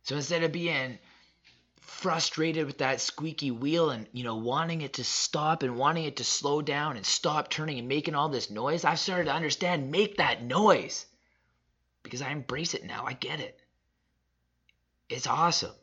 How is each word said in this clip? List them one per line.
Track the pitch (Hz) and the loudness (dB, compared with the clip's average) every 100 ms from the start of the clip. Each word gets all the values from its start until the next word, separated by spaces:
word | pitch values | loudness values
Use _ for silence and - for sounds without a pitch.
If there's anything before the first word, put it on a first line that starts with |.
So | - 143 | -4 -4
instead | 139 170 | 0 2
of | 165 | 2
being | 175 170 147 131 113 - - _ _ _ _ _ _ | 0 0 0 -2 -8 -18 -20 _ _ _ _ _ _
frustrated | - - 185 165 - - 165 160 143 | -18 -4 -2 0 0 0 0 2 -2
with | 135 | 0
that | 135 127 | 0 0
squeaky | - - 156 - 143 | -2 -4 -6 -2 -4
wheel | 117 139 165 160 | 0 2 4 4
and, | 120 110 | 2 -6
you | 123 | -6
know, | 120 113 | -4 -2
wanting | 117 139 165 165 | 0 0 0 -2
it | 143 | -4
to | - | -6
stop | 120 - - 156 151 160 | -2 -2 0 0 2 2
and | 131 120 | 0 2
wanting | 139 170 | 2 2
it | 156 - | -2 -4
to | |
slow | 117 - 143 151 | -2 0 2 2
down | 151 143 151 120 | 2 0 -2 -2
and | 92 | -2
stop | - 160 151 147 | 0 2 0 0
turning | - 156 135 | -4 -2 -4
and | 120 | 0
making | 147 156 | 0 0
all | 147 151 | 0 0
this | 131 - | 0 -2
noise, | 107 131 165 | -4 0 2
I've | 156 160 | 2 2
started | - 180 156 | 0 0 0
to | |
understand, | 151 156 - 180 170 135 | 0 0 0 0 0 2
make | 165 208 - | 2 2 2
that | 156 117 | 0 0
noise. | 120 147 208 175 - - - _ _ _ _ _ _ _ _ _ | 0 6 8 6 4 -10 -10 _ _ _ _ _ _ _ _ _
Because | - 123 | -12 -8
I | 139 | -6
embrace | 147 127 131 170 | -6 -4 -4 -4
it | - | -6
now. | - 107 123 | -6 -6 -6
I | |
get | 127 - 156 | -6 -8 -8
it. | - - _ _ _ _ _ _ _ _ _ _ _ _ _ _ _ | -8 -14 _ _ _ _ _ _ _ _ _ _ _ _ _ _ _
It's | 123 127 | -6 -2
awesome. | 127 170 165 85 - | 2 4 2 -2 -10